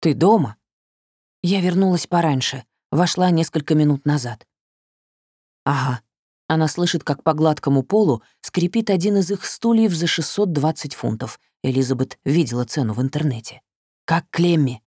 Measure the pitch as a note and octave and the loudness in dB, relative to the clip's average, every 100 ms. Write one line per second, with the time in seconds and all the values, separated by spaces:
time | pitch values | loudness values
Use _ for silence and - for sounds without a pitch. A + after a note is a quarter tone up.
0 | E3+ B2 E3+ A3 C3 G#2+ _ _ _ _ | 0 2 4 4 2 -4 _ _ _ _
1 | _ _ _ _ F3 G3 F3+ F3 F#3+ F3+ | _ _ _ _ -2 0 0 2 2 2
2 | - F3 E3 C#3 B2+ C3 - _ _ D3 | 0 0 2 0 -2 -8 -14 _ _ 0
3 | F3 - F3+ E3+ E3 D#3+ C#3+ D#3 D3+ C#3 | 0 2 2 2 0 -2 0 2 4 2
4 | D3 D3 B2 A2+ _ _ _ _ _ _ | 0 -2 -2 -10 _ _ _ _ _ _
5 | _ _ _ _ _ _ - C#3 C3+ B2 | _ _ _ _ _ _ -4 -2 -2 -4
6 | _ _ _ _ _ D#3+ D#3+ - F3 E3 | _ _ _ _ _ 0 0 0 -2 -2
7 | - C#3 - D3+ D#3+ D3+ - C#3+ C3 G#3+ | -4 -2 -2 2 2 2 0 0 2 2
8 | G3+ A#2+ _ _ - - F3 A#3 A3 F#3+ | 2 0 _ _ -6 -2 0 -2 0 0
9 | F#3 G3+ F3 G3 - - A#3 A3+ A3+ E3 | 2 0 0 -2 -6 -4 0 4 2 2
10 | E3 - D#3+ - G3+ D3+ D3 D#3+ C#3+ - | -2 -2 -4 -2 0 0 0 -2 -8 -6
11 | A#2+ A2 A2+ - _ _ C3 C3 B2+ B2+ | -6 -6 -8 -12 _ _ -2 0 0 0
12 | C3 - - D3+ C#3 A#2+ B2 - A#2 G#2 | -4 -6 -2 0 0 -2 -4 -2 -2 -2
13 | C3+ D3 D3+ A#2+ A2 - _ _ _ _ | -2 -2 -2 -4 -10 -16 _ _ _ _
14 | - E3+ - - F3 E3 C#3 B2 _ | -4 -4 -4 -2 2 2 0 -2 _